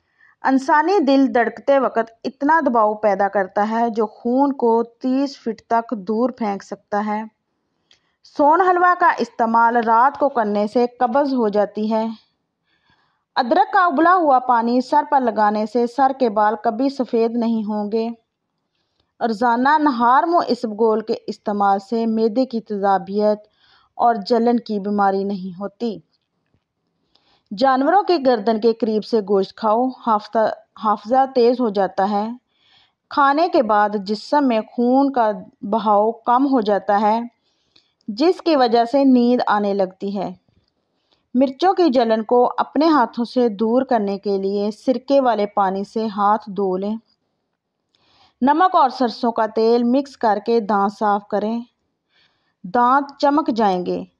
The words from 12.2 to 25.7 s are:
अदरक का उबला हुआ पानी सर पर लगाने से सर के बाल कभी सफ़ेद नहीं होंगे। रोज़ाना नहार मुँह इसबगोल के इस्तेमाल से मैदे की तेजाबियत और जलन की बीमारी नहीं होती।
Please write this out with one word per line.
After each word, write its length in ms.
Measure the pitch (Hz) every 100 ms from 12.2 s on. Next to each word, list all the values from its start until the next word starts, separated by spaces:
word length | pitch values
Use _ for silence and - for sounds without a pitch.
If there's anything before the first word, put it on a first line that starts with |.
| _ _ _ _ _ _ _ _ _ _ _ -
अदरक 340 | 247 330 392
का 100 | 403 349
उबला 260 | 277 330
हुआ 260 | 370 302 254
पानी 400 | 254 233 233 247
सर 220 | 247 294
पर 160 | 285 285
लगाने 440 | 240 208 208 214 214
से 200 | 247 240
सर 240 | 254 269
के 160 | 269 240
बाल 260 | 208 208 220
कभी 240 | 240 220 269
सफ़ेद 460 | 277 240 226 226 233
नहीं 260 | 226 226
होंगे। 440 | 208 214 202 226 226 226 _ _ _ _ _ _ _ _ _ -
रोज़ाना 560 | 240 202 240 233 262 311
नहार 480 | 294 240 240 269 330
मुँह 200 | 339 -
इसबगोल 500 | 240 226 208 226 214
के 120 | 214 220 -
इस्तेमाल 500 | 208 220 202 202 196
से 240 | - 226 226
मैदे 360 | 220 226 214
की 160 | 262 226
तेजाबियत 800 | - 208 196 190 180 202 208 208 - _ _ _ _ -
और 240 | 233 220
जलन 340 | 190 233 233 240
की 180 | 226 208
बीमारी 440 | 196 208 196 196
नहीं 280 | 196 202 185
होती। 460 | 175 202